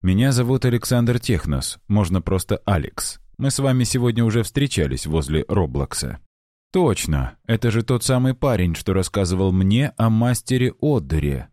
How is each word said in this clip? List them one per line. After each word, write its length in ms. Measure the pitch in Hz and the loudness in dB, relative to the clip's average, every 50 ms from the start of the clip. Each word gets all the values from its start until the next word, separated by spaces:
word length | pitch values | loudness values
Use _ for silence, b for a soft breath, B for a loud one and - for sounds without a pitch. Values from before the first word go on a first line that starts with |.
| - | 2
«Меня 280 | 92 92 101 123 139 | 2 2 2 2 2
зовут 340 | 131 120 123 117 131 127 - | 2 2 2 2 0 0 2
Александр 540 | 127 120 120 - - 127 120 120 117 123 120 | 0 0 0 0 0 0 2 2 2 0 0
Технос, 640 | - - 117 82 - - 71 65 60 - - - _ - | 0 0 -2 0 0 -2 -4 -4 -4 -6 -10 -12 _ 0
можно 340 | 101 104 101 82 92 92 82 | 2 2 2 2 0 -2 0
просто 400 | - 98 92 - - 107 - - | 0 -2 -2 -2 -2 -6 -4 -2
Алекс. 540 | - 101 82 69 - - - - - - - - - - - | -2 0 0 -2 -4 -8 -8 -10 -10 -10 -14 -20 -20 -10 -4
Мы 120 | 123 135 | -4 -2
с 80 | - - | -2 0
вами 240 | 139 135 127 127 123 | 0 2 2 2 0
сегодня 420 | 113 - 131 120 120 113 120 117 | 0 0 0 0 2 2 2 2
уже 200 | 113 104 117 113 | 2 2 2 -2
встречались 600 | - - 147 139 135 - - 80 69 65 69 - | 0 0 -2 -2 0 0 0 0 0 -2 -4 -4
возле 380 | 76 78 80 71 65 76 78 69 - | -2 -2 -2 0 0 -2 -2 -2 0
Роблокса». 720 | - 107 87 69 64 69 69 - - - - 65 53 - - _ _ _ _ _ _ _ _ _ - | 0 0 0 0 -2 -4 -4 -4 -6 -8 -8 -8 -10 -12 -16 _ _ _ _ _ _ _ _ _ -2
«Точно, 680 | 185 180 139 101 - - - 78 69 65 62 - _ _ | 0 2 2 0 0 -2 -2 -2 -2 -2 -6 -8 _ _
это 280 | - 113 110 - 120 104 | -4 -2 0 0 0 0
же 100 | 117 117 | 0 -2
тот 220 | - 127 120 - | 0 -2 -2 0
самый 300 | - 131 123 127 131 127 | 0 0 0 0 0 -2
парень, 420 | - - 139 120 98 90 87 82 | 0 -2 0 0 2 0 0 -2
что 160 | - - - 92 | -2 -2 -2 0
рассказывал 580 | 95 90 - - 104 98 85 92 92 95 95 | 0 0 -2 -2 -2 -2 0 0 0 0 2
мне 440 | 90 92 92 95 104 120 139 139 - | 2 2 4 4 4 2 2 0 -2
о 140 | - 113 113 | 0 0 2
мастере 640 | 110 110 117 123 123 - - - 127 127 123 123 - _ | 2 2 2 2 0 -2 -2 -2 0 0 0 0 -2 _
Оддере. 680 | - 151 147 120 76 67 80 78 69 73 69 64 - - | -2 0 0 0 0 0 -2 0 0 0 -2 -4 -6 -12